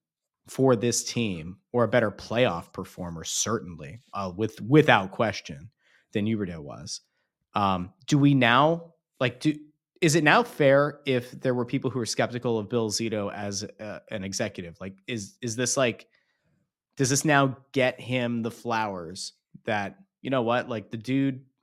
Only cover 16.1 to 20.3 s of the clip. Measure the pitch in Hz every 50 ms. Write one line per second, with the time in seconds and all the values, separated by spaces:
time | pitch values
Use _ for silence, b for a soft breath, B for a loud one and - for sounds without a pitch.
16.1 | _ _ _ _ _ _ _ _ _ _ _ _ _ _ _ _ _ - 135 120
17.1 | 143 139 - 156 143 139 135 131 120 - _ _ - 135 127 127 - - 120 120
18.1 | 127 127 120 120 120 117 110 113 - - - 117 113 110 110 104 95 90 85 80
19.1 | 92 - - - - _ _ _ - - _ 117 107 101 98 95 - - - _
20.1 | _ _ - 127